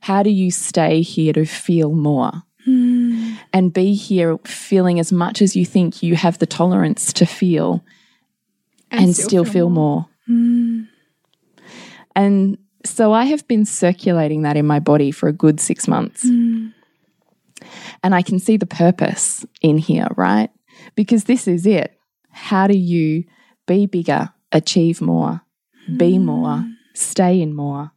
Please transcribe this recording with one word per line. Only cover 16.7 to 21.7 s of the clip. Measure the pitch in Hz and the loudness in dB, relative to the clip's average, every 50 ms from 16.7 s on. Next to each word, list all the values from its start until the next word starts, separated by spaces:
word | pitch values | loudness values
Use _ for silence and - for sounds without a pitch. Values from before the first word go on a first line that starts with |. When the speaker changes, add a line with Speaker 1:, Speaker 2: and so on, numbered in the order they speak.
| - _ _ _ _ _ _ _ _ _ _ _ _ _ _ _ _ - - - - - - - - _ | -14 _ _ _ _ _ _ _ _ _ _ _ _ _ _ _ _ -20 -20 -20 -20 -20 -20 -20 -14 _
Speaker 1:
And | - 185 190 | 0 2 2
I | 180 | 2
can | 180 - 196 185 | 0 0 -2 -2
see | - - 220 | 2 2 0
the | 202 202 | 0 0
purpose | - - - 170 175 185 - - - - - - - - - - - _ - | -4 0 2 2 2 4 2 -2 -4 -2 -4 -4 -6 -6 -8 -14 -18 _ 0
in | - 156 151 156 | 2 2 2 2
here, | 156 - - - - - - | 0 0 -2 -2 -2 -4 -2
right? | - 92 95 101 107 - - _ _ _ _ _ - - - _ | 0 0 2 2 0 0 -2 _ _ _ _ _ -20 -20 -8 _
Because | - 208 - 240 220 202 | -4 0 2 2 0 2
this | - 247 247 - | 0 -2 0 0
is | 202 175 170 175 | -2 -2 0 2
it. | 202 | 2